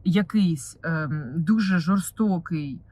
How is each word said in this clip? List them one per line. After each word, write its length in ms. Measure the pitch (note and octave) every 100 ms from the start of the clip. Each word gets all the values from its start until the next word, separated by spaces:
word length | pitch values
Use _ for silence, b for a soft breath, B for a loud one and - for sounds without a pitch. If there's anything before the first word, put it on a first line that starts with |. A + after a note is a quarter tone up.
якийсь, 760 | G3 F3+ - G#3+ F#3 D3+ - -
ем, 500 | E3 D#3+ D3+ D3+ D3 D#3+
дуже 440 | D#3+ A3 F#3+ F3+
жорстокий 1000 | D#3 G3 - - G#3+ F3+ - D#3+ C#3+ C3 -